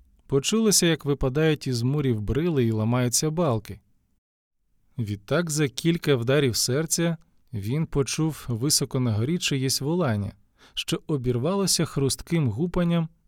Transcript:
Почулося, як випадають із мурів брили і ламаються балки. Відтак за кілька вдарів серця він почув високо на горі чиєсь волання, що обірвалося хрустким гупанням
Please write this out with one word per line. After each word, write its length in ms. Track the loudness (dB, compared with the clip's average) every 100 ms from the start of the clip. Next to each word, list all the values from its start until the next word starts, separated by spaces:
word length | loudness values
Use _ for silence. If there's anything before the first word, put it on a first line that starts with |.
| _ _ -2
Почулося, 600 | -2 0 2 4 4 4
як 180 | 2
випадають 640 | 0 0 0 2 2 2 -2
із 160 | -2
мурів 380 | 0 0 0 0
брили 440 | 0 0 2 2
і 60 | 2
ламаються 600 | 2 2 2 2 0 0
балки. 500 | 0 0 0 -4 -14 _ _ _ _ _ _ _ _ _ _ _ -8
Відтак 520 | -6 -6 -2 -2 0
за 180 | 0 -2
кілька 480 | 0 0 0 2 2
вдарів 400 | 2 2 2 0
серця 600 | 0 -2 -2 0 0 -2 _ _ _
він 340 | -8 -4 -2 -2
почув 580 | -2 -2 0 -2 -2 -6
високо 520 | -2 0 0 0 -2
на 120 | 0
горі 260 | 0 0 -2
чиєсь 420 | -2 -2 -2 -2
волання, 520 | -2 0 0 0 -4 -8 _ _ -14
що 280 | -10 -6 -4 -4
обірвалося 800 | -4 0 0 0 0 0 0
хрустким 640 | 0 0 -2 -2 -2 0 0
гупанням 600 | 0 -2 0 0 0 -2 _